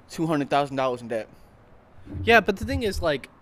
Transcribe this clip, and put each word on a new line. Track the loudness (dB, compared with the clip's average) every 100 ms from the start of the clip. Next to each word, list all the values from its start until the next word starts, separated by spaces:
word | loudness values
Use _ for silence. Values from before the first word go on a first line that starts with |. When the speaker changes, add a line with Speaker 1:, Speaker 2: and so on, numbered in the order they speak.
| -14
Speaker 1:
two | -6 -2
hundred | 0 2
thousand | 0 0 0
dollars | -2 -2
in | -4
debt. | -6 -6 -14 -20 -20 -20 -20 -20 -20 -14 -4
Speaker 2:
Yeah, | 6 6
but | 6 -2
the | -2
thing | -2
is, | -2 -2
like, | 0 -2 -4 -20